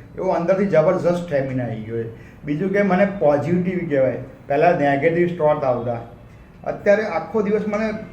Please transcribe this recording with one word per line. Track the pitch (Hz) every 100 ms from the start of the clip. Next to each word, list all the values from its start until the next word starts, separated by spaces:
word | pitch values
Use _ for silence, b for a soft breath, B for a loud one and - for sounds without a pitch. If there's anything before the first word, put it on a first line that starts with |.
| B -
એવો | 185
અંદરથી | 165 170 190 202
જબરજસ્ત | 156 165 170 165
સ્ટેમિના | 175 170 143 127 127
આવી | 120 110
ગયો | 110 117
છે. | 117 - - -
બીજું | 139 151 196
કે | 202
મને | 202 180 202 -
પોઝિટિવ | 147 143 135 180 180 180 170
કહેવાય, | 139 127 120 - - -
પહેલાં | 143 165
નેગેટિવ | 143 143 139 156 165 175
થોટ | 175 151 147
આવતા, | 135 120 117 117 - - B B B B
અત્યારે | - - 208 202
આખો | 220 165 - 220
દિવસ | 190 208 208
મને | 208 220 208 -